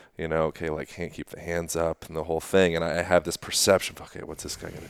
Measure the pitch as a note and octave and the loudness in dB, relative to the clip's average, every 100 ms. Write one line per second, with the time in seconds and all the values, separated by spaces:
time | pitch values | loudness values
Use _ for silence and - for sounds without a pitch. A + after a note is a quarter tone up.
0 | - - E2 D#2+ D#2+ - E2 D#2 C#2 - | -18 -8 -2 2 0 0 -4 -4 -6 -8
1 | E2+ D#2+ D2+ - E2 E2+ E2 E2+ E2 E2 | -8 -8 -12 -10 -4 -4 -2 0 0 -2
2 | - D#2+ D#2 D#2+ - G2 F#2 E2 E2 D#2+ | -6 -6 -2 -2 2 6 6 4 0 0
3 | F2 F2+ F2 - - - - F#2+ - - | 4 4 4 -2 -4 2 6 6 4 -8
4 | - - - D#2+ - - E2+ F2 E2 | -14 -12 -12 -10 -10 -10 -10 -12 -8